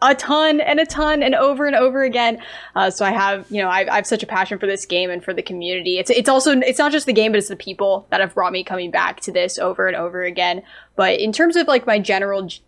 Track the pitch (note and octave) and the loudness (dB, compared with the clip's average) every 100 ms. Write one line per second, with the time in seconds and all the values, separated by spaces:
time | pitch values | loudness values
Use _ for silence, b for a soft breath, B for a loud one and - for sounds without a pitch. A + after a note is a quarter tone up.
0 | B3+ C4+ - D4+ D#4 D4+ - D4 D#4+ D4 | 2 2 2 2 4 2 2 2 0 0
1 | D4+ D4+ C4 - C#4 C4+ D4 C4+ C4 C4 | 0 2 2 2 2 2 0 2 2 2
2 | C4+ A#3+ A#3 A3+ B B B F#3+ F#3+ - | 0 2 0 -2 B B B -2 0 0
3 | G3 A3+ G3 G3+ - G#3 F#3 F#3 F#3+ G#3 | 0 0 0 -2 -4 -4 0 0 0 -2
4 | G3 A3 - F#3+ F#3+ G3 G3 G3 - F3+ | 0 -4 -2 -2 -2 -4 -4 -4 -2 -2
5 | F3+ F3 F3 F3+ - F3+ F3 F3+ F3 F3+ | -2 -6 -6 -8 -8 -8 -6 -4 -2 -2
6 | F#3 A#3+ A#3+ C4 C#4+ C4 B3+ B3+ D4 D4+ | 2 2 4 4 4 2 2 2 0 0
7 | C4+ A3 A3 G#3 G3+ F#3+ - F3+ G3 F#3+ | 2 2 2 2 -2 -8 -10 -2 0 0
8 | - F#3 F#3+ - F3+ F#3 F#3 F#3 F3 F3 | -2 -2 0 -2 -2 -4 -6 -8 -4 -2
9 | F3+ - - F3+ F3+ - F#3 F#3 F#3+ E3+ | -2 -4 -4 -2 -2 -2 -4 0 -2 -2
10 | E3+ F3+ F3+ F3 F3+ F3+ B B B - | -4 -6 -6 -2 -2 -2 B B B 0
11 | F#3 F3+ A3 G#3+ E4+ E4+ D4+ B3+ - G#3 | 2 2 0 2 2 4 4 2 2 0
12 | G3 G3 G3+ G3 F#3 - | 0 0 0 -2 -6 -12